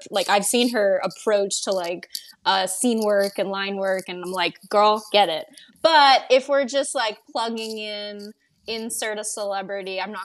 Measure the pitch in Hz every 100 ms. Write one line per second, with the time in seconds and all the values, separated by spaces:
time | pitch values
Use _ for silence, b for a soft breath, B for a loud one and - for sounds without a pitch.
0 | - 196 175 208 190 240 240 240 202 190
1 | 190 - - 208 202 - - 190 170 175
2 | - B B B - 190 185 - 254 226
3 | 214 202 196 - 190 196 196 196 190 190
4 | 185 180 180 185 170 - - 208 208 214
5 | - 202 190 156 - B B _ 320 320
6 | 277 262 - 254 269 277 269 277 269 277
7 | 220 208 _ 294 226 226 220 220 214 208
8 | 208 208 208 - _ _ - 226 226 226
9 | 226 208 214 - 202 196 190 196 190 185
10 | 190 208